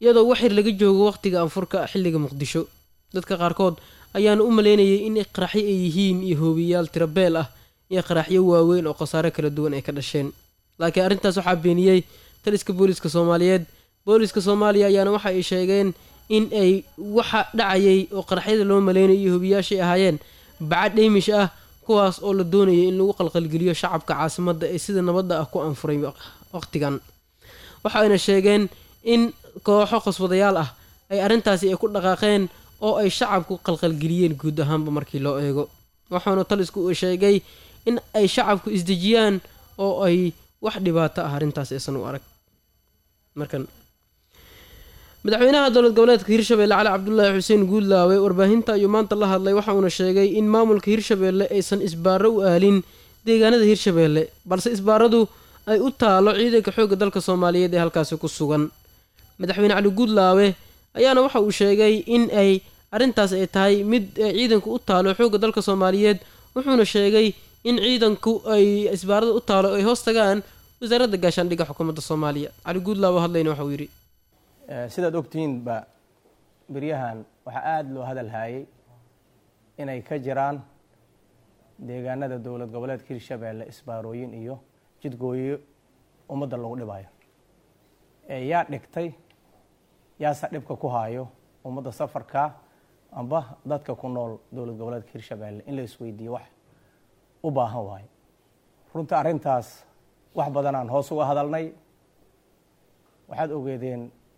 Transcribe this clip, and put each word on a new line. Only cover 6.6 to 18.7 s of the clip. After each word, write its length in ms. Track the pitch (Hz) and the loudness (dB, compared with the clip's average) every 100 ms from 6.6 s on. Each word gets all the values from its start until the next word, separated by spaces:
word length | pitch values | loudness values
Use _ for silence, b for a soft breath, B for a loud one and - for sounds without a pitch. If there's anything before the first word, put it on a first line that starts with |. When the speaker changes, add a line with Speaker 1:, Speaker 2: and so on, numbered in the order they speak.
| 170 175 165 | 0 0 -2
Speaker 1:
tiro 160 | 160 160 | -2 -2
beel 300 | 175 180 165 | 0 0 0
ah 120 | - - b b - | -4 -12 b b -8
iyo 160 | 185 | -4
qaraxyo 400 | 175 165 156 185 | -2 -2 0 2
waaweyn 480 | 185 170 165 180 156 | 4 4 4 2 0
oo 80 | - | -4
khasaare 320 | 156 165 160 | -4 -2 -2
kala 180 | 160 151 | -2 -4
duwan 300 | 147 151 139 | -2 -4 -4
ay 40 | 139 | -6
ka 80 | |
dhasheen. 400 | 143 131 147 139 - _ _ _ - | -8 -6 -4 -4 -10 _ _ _ -6
Laakiin 240 | 170 185 | -2 0
arrintaas 320 | 185 196 202 185 | 0 0 -2 -2
waxaa 240 | 175 175 | -2 0
beeniyey 480 | 175 175 190 185 - b b b | 0 2 4 4 2 b b b
taliska 320 | 214 208 - | -4 -2 -2
booliska 360 | 185 190 175 160 | 0 2 2 -2
Soomaaliyeed. 560 | 165 170 170 180 185 165 b b b | 0 2 2 2 2 -2 b b b
Booliska 400 | 196 220 214 214 | 2 2 2 -2
Soomaaliya 480 | 185 202 214 202 202 | 0 2 2 2 4
ayaana 240 | 196 196 | 4 2
waxa 160 | 208 208 | 0 -2
ay 140 | 185 | -4
sheegeen 480 | 175 185 185 202 196 - b b b | -2 -2 0 0 0 -4 b b b
in 160 | 214 220 220 | 0 0 2
ay 320 | 185 190 - - | 2 2 -2 -14
waxa 560 | 208 220 226 220 - | -4 -2 0 -2 -2
dhacayay 560 | 220 196 190 196 190 180 | -2 0 2 4 4 2
oo 160 | 196 | -6
qaraxyada 400 | - 180 202 220 | -4 -4 0 0
loo 160 | 202 | 2